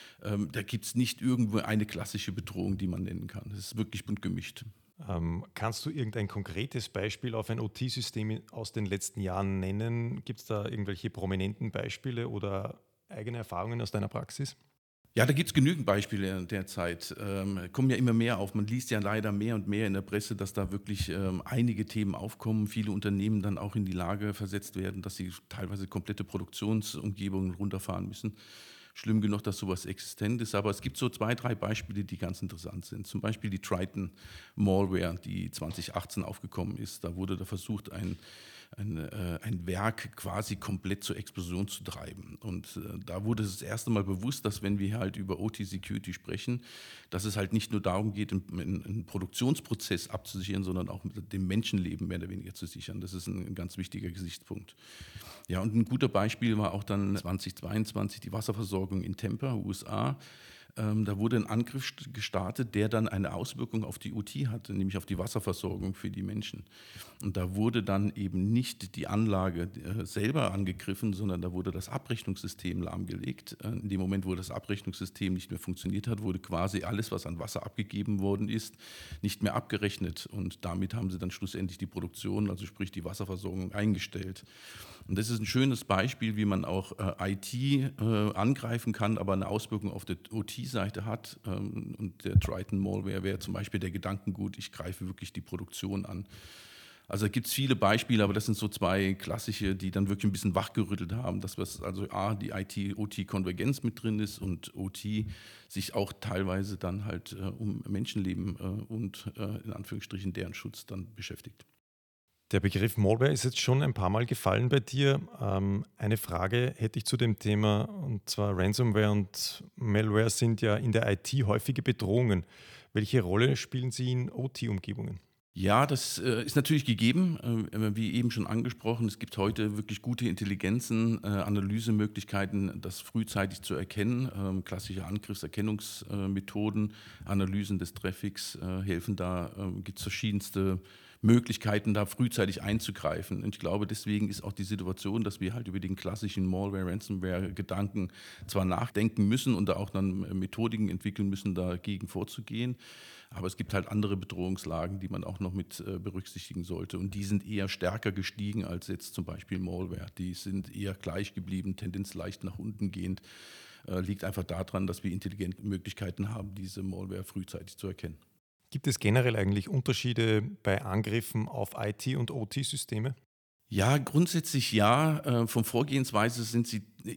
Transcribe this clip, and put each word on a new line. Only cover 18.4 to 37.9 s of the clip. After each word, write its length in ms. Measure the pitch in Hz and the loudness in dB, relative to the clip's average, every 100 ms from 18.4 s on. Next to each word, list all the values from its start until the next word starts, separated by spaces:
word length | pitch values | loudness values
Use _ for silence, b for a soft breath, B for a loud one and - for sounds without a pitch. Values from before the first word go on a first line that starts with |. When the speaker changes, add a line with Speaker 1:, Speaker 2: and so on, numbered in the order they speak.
| 98 107 | 0 0
Speaker 1:
Man 100 | 104 | 0
liest 240 | 123 - | 0 0
ja 80 | 110 | 2
leider 340 | 98 110 104 | 2 2 2
mehr 220 | 101 113 | 2 2
und 140 | 107 101 | 0 0
mehr 180 | 104 104 | 2 2
in 80 | |
der 80 | 98 | 0
Presse, 340 | 95 104 - 104 | 0 -2 -2 -4
dass 180 | 98 | -2
da 180 | 104 95 | 0 0
wirklich, 380 | 98 - 101 - | -2 -4 -2 -2
ähm, 340 | 92 92 92 - | 0 0 -2 0
einige 400 | 123 120 104 - | 2 4 2 -2
Themen 300 | 107 98 - | 0 0 -2
aufkommen, 500 | 104 - 110 110 104 | -6 -4 0 2 2
viele 260 | 113 107 | 0 0
Unternehmen 520 | 101 104 98 104 107 | 0 2 2 4 2
dann 160 | 101 95 | 2 0
auch 160 | 104 110 | -2 0
in 100 | 95 | 0
die 60 | |
Lage 420 | 90 87 101 104 | 0 0 0 -2
versetzt 420 | 101 98 101 - 92 | -2 -4 -4 -4 -4
werden, 280 | 95 95 | -4 -4
dass 120 | 98 - | -6 -6
sie 160 | 92 92 - | -8 -8 -12
teilweise 360 | - 92 98 95 | -8 -6 -4 -4
komplette 380 | 98 - 104 | -4 -2 -4
Produktionsumgebungen 1300 | 98 98 92 - 104 110 107 - 101 95 95 95 92 | -4 -6 -6 -2 2 2 0 -4 -4 -2 -2 0 0
runterfahren 540 | 92 101 95 - 92 95 | 0 -2 -2 -4 -4 -4
müssen. 280 | 101 107 B B B B B B - | -6 -8 B B B B B B -6
Schlimm 260 | 110 110 | 2 4
genug, 220 | 104 104 | 4 2
dass 160 | 104 95 | 0 -2
sowas 260 | 95 92 - | -2 -2 -4
existent 560 | 95 - - 104 120 | -8 -10 -2 0 0
ist, 140 | 110 101 | 0 2
aber 160 | 101 | 2
es 100 | 101 | 0
gibt 160 | - - | -4 -2
so 120 | 123 | -2
zwei, 260 | - 110 117 | 2 0 2
drei 180 | 123 | 0
Beispiele, 500 | 107 98 107 - 101 | 0 0 -2 -2 -4
die 140 | 95 90 | -4 -4
ganz 240 | 90 95 | -4 -4
interessant 440 | 92 87 85 101 - | -6 -6 -10 -10 -8
sind. 200 | 98 - | -10 -6
Zum 160 | 101 | -2
Beispiel 300 | 107 107 107 | -2 -2 -2
die 80 | 95 | -4
Triton 540 | - 90 98 101 87 B B B B - | 0 0 0 -2 -6 B B B B 2
Malware, 640 | 98 95 95 90 87 92 | 6 6 6 2 0 -2
die 280 | 92 92 90 | -4 -4 -4
zwanzig 420 | - 78 - - | -4 -6 -6 -4
achtzehn 300 | 95 - 101 | -4 -4 -4
aufgekommen 520 | - - - - 92 92 | -6 -8 -8 -4 -4 -4
ist. 280 | 104 - | -8 -8
Da 120 | 87 87 | -6 -4
wurde 220 | 95 90 | -2 -2
da 80 | 92 | -4
versucht, 460 | 95 - 107 - | -6 -4 -6 -6